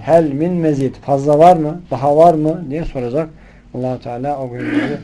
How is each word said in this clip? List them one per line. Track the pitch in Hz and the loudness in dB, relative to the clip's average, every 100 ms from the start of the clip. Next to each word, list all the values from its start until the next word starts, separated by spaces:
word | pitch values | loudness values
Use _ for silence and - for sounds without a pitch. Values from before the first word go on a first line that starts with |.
"Hel | - 170 156 | 2 2 2
min | 135 170 | -2 -2
mezid." | 180 160 135 131 | 0 0 0 -4
"Fazla | - - 139 143 147 | -4 -2 -2 2 6
var | 170 175 | 6 6
mı? | 151 175 - | 0 -6 -10
Daha | 123 143 147 | -4 0 6
var | 170 | 6
mı?" | 156 156 180 143 | 4 -2 -4 -8
diye | 151 | -8
soracak. | 156 135 120 139 160 - - _ _ | -6 -6 -4 -4 -6 -12 -20 _ _
Allah-u | 127 127 123 | -8 -8 -8
Teala | 123 120 139 135 | -10 -8 -6 -6
o | 127 | -8
günleri | 123 151 294 - 147 | -8 -4 -4 -4 -8